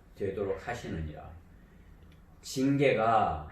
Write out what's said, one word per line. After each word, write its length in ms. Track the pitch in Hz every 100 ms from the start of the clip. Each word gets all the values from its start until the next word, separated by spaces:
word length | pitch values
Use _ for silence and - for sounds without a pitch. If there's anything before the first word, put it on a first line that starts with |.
| - -
되도록 520 | 98 98 98 - -
하시느니라. 600 | - 110 85 78 73 76 - - - - - - - - - - -
징계가 1080 | - 131 135 139 139 - 113 110 - 78 78